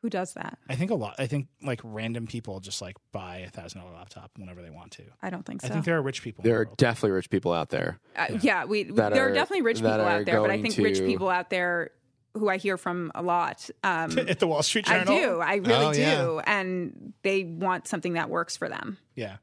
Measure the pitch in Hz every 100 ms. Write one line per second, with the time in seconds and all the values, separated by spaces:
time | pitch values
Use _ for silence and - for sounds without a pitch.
0 | 233 190 185 - - - - 127 190 202
1 | 104 - 131 143 131 _ 139 123 113 107
2 | 113 117 113 120 113 95 98 - 92 92
3 | _ 101 90 90 90 - 85 92 90 85
4 | 90 - 80 - 92 90 85 78 85 -
5 | 98 _ 190 180 - - 127 160 160 165
6 | 135 131 120 - 113 113 107 - 123 113
7 | 107 95 - 95 87 85 76 - 50 -
8 | _ - - 214 226 185 165 214 - 214
9 | 208 262 262 - - 381 233 220 113 107
10 | 104 104 104 110 107 101 110 107 107 -
11 | 95 185 190 180 175 185 180 175 165 _
12 | _ _ _ 214 208 190 196 185 - 175
13 | 165 - 175 175 170 - - - 196 170
14 | 160 - 254 175 180 160 - 226 202 208
15 | 185 202 285 175 165 202 196 135 151 147
16 | 151 - 170 160 - 208 185 185 175 -
17 | 208 - 196 196 175 165 190 180 - 190
18 | 175 165 156 165 165 - - - - -
19 | _ - 107 98